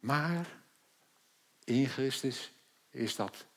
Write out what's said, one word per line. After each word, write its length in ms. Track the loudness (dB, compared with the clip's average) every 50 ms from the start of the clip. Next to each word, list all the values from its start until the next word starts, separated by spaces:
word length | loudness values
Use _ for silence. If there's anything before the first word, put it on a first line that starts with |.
Maar 460 | 2 2 2 2 4 2 0 0 -2 -4 -10 -18 -20 _ _ _ _ _ _ _ _ _ _ _ _ _ _ _ _ _ _ _ -2
in 220 | 2 4 4 4
Christus 640 | 4 2 0 0 0 0 0 -2 -2 -2 -2 -8 -12 -14 -20 _ _ _ _ _ _
is 260 | -6 -4 -2 -2 0
dat 280 | -2 -2 -4 -4 -10 -18 -20 _